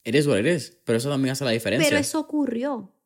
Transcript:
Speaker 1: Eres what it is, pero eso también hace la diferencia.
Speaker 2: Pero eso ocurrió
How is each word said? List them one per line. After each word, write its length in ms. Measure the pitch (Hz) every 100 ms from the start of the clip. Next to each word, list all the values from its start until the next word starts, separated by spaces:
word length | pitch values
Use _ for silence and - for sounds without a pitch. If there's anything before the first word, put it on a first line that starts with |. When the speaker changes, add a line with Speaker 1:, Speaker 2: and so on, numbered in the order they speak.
Speaker 1:
Eres 220 | - 131 147
what 120 | 104
it 60 | 127
is, 300 | 175 - -
pero 140 | - 113
eso 100 | 135
también 240 | 139 131
hace 120 | 135
la 80 | 131
diferencia. 360 | 113 104 107 302
Speaker 2:
Pero 120 | 294
eso 180 | 277 320
ocurrió 720 | 302 302 269 233 269 254 190 _